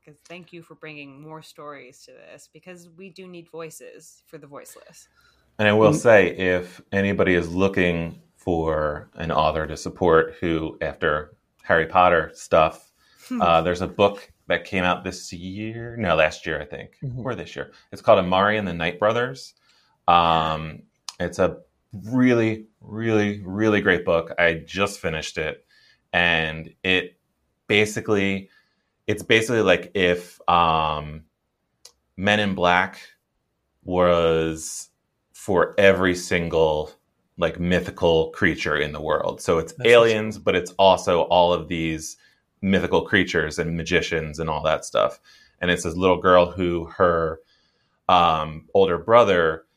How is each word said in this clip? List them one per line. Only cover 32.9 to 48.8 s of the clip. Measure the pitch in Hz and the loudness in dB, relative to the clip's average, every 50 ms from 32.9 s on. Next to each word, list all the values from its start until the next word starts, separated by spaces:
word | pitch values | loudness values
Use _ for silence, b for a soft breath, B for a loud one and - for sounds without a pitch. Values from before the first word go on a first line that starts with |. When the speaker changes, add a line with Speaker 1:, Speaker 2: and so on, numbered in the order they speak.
| - - - - _ _ _ _ _ _ _ _ _ _ _ _ _ _ _ | -6 -16 -20 -20 _ _ _ _ _ _ _ _ _ _ _ _ _ _ _
Speaker 2:
was | - 90 90 90 87 87 85 85 82 80 80 80 80 80 78 - - - - - _ _ _ _ _ _ _ _ _ _ | -6 0 2 4 4 4 4 2 2 2 0 0 -2 -4 -8 -10 -14 -14 -14 -16 _ _ _ _ _ _ _ _ _ _
for | - - - 101 87 82 - - - | -20 -8 -2 2 2 2 0 2 4
every | 101 98 98 90 92 92 90 | 4 6 6 6 2 0 0
single, | 90 - - 98 87 85 82 82 82 80 78 76 76 78 76 - _ _ _ _ _ _ _ _ - | -2 -4 -4 -4 -4 -2 -2 0 2 2 2 0 -2 -6 -8 -12 _ _ _ _ _ _ _ _ -4
like, | 85 82 82 90 | -4 -4 -4 -4
mythical | 87 87 90 87 85 87 - - 95 85 82 80 80 80 | -2 0 0 0 -2 -4 -8 0 2 2 4 4 2 0
creature | - - 104 90 78 - - 82 76 | -4 -2 -2 -2 0 -2 -4 -4 -2
in | 76 71 73 73 | -2 -2 -4 -6
the | 76 | -8
world. | 76 78 78 76 - - - - | -4 -2 -2 -2 -2 -4 -6 -6
So | - - 87 82 | -2 -2 0 0
it's | 80 82 - | -2 -6 -10
Speaker 3:
That's | - | -2
awesome. | 127 113 120 | 4 6 8
Speaker 2:
aliens, | 120 117 113 110 107 107 110 104 104 | 8 8 6 2 0 -4 -6 -8 -6
but | - - 92 | -4 -2 0
it's | 92 90 - - | 0 -2 -4 0
also | - 98 98 92 90 - - 90 85 78 | 4 6 6 6 4 2 0 0 0 2
all | - 85 90 87 87 87 | 2 2 2 4 4 2
of | 82 80 78 | -2 -4 -6
these | 90 82 82 80 80 78 - - - b b b b b b b _ _ - | -6 -6 -4 -4 -6 -6 -8 -14 -18 b b b b b b b _ _ -2
mythical | 95 98 92 82 90 92 82 - | 0 0 0 0 0 -2 -2 -2
creatures | - - 101 90 90 - 85 78 76 76 - | 2 0 0 0 2 -2 -2 -2 -2 -4 -6
and | 82 82 82 | -4 -4 -4
magicians | 85 80 80 90 85 - - - 80 78 78 76 80 | -6 -6 -2 -2 -2 -2 0 -4 -4 -6 -6 -8 -8
and | 80 80 | -6 -6
all | 78 78 76 | -6 -4 -2
that | 78 78 73 - | -2 -2 -2 -4
stuff. | - - - 52 - - - b b b b b b b b | -4 -2 0 0 0 -2 -8 b b b b b b b b
And | 87 90 | -2 -2
it's | 87 85 - | -2 -2 -2
this | 87 78 | -6 -4
little | 90 92 92 90 87 | 0 2 2 2 4
girl | 87 95 90 90 87 87 | 4 4 6 6 6 4
who | - 98 92 87 87 87 82 82 - | 0 -4 -4 -2 -2 -4 -6 -8 -2
her, | - 98 90 85 82 82 78 78 - _ _ _ _ _ _ _ _ _ _ _ _ _ - | 0 2 2 2 0 -2 -4 -6 -10 _ _ _ _ _ _ _ _ _ _ _ _ _ 2
um, | 92 90 87 85 80 78 78 78 78 78 - _ _ | 4 4 4 4 2 0 -4 -6 -10 -14 -18 _ _
older | 101 | 2